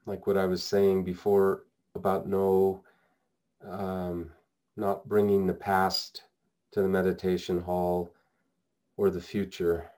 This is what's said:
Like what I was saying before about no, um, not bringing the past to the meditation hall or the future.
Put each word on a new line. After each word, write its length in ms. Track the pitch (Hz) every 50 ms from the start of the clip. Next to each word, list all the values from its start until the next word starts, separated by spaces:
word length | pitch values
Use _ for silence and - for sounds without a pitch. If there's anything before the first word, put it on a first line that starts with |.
| -
Like 220 | 104 98 92 -
what 100 | 104 98
I 80 | 98 95
was 180 | 92 92 87 -
saying 420 | - - 101 101 98 95 95 92
before 600 | 90 90 87 - 104 101 98 98 98 95 - - _ _ _ _ _ -
about 340 | 95 90 101 95 98 95 92
no, 560 | 98 95 98 98 95 95 95 95 95 95 - _ _ _ _ _ _ _ _ _ _ _ _ _ _ _ -
um, 640 | 101 92 98 101 95 95 92 92 90 87 87 82 80 80 _ _ _ _ _ _ _ _
not 320 | - - - 196 - - -
bringing 380 | 104 - 104 104 101 98 95
the 80 | 90 87
past 680 | - - 101 98 95 95 95 92 - - - - - - _ _ _ _ _ _ _ _ _ -
to 100 | 104 98
the 60 | 95
meditation 720 | 95 95 92 95 87 - - 92 92 87 - - 92 87 87
hall 500 | 87 90 90 90 87 90 90 87 - - _ _ _ _ _ _ _ _ _ _ _ _ _ _ _ _ -
or 100 | 104 95
the 140 | 90 90 85
future. 680 | - - 104 98 92 - - 90 85 85 80 80 - -